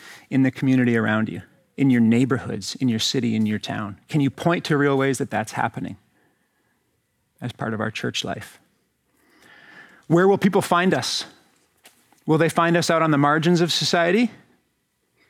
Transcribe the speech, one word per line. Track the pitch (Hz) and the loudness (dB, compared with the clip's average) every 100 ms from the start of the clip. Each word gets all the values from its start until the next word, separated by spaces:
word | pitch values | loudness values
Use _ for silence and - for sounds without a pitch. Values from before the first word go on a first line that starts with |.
| - - - | -18 -20 -4
in | 131 | 0
the | 131 | 0
community | - 135 131 123 117 | 0 0 2 2 0
around | 107 110 110 | 0 -2 -4
you, | 87 - _ _ - | -8 -14 _ _ -2
in | 139 | 2
your | 120 | 4
neighborhoods, | 113 117 127 131 113 107 98 - | 4 2 2 -2 -6 -10 -10 -4
in | 131 | -2
your | 110 | -2
city, | - 139 117 110 | -2 -2 -2 0
in | 107 | 0
your | 107 | -2
town. | - 110 101 95 - | -6 -8 -10 -14 -6
Can | 156 | -2
you | 139 | -2
point | - 170 170 - | -2 -2 -2 0
to | 147 | 0
real | 143 135 | 2 2
ways | 135 131 | 0 -2
that | 139 | -4
that's | 104 113 | -6 -6
happening | - 120 - - - _ _ _ _ _ _ _ _ _ _ _ _ _ - | -4 -6 -6 -12 -12 _ _ _ _ _ _ _ _ _ _ _ _ _ -14
as | 120 | -12
part | - 131 | -8 -8
of | 110 | -6
our | 113 | -6
church | - 123 - | -6 -8 -6
life? | 98 - - - _ _ _ _ _ _ _ _ - - - - - _ - | -8 -10 -12 -20 _ _ _ _ _ _ _ _ -20 -20 -20 -20 -20 _ 0
Where | 165 190 | 4 4
will | 196 | 4
people | 196 185 | 2 2
find | - 175 185 | 2 2 2
us? | 151 - - - - _ _ _ _ - _ _ _ - | 0 -2 -6 -10 -18 _ _ _ _ -20 _ _ _ 0
Will | 151 | 2
they | 160 | 2
find | 170 170 170 | 2 2 2
us | 160 | 2
out | 165 | 2
on | 160 | 2
the | 143 | 4
margins | 143 156 156 175 | 4 2 4 2
of | 170 | 2
society? | - 147 180 170 202 240 - _ _ _ _ _ _ _ _ | 0 0 0 2 2 0 -4 _ _ _ _ _ _ _ _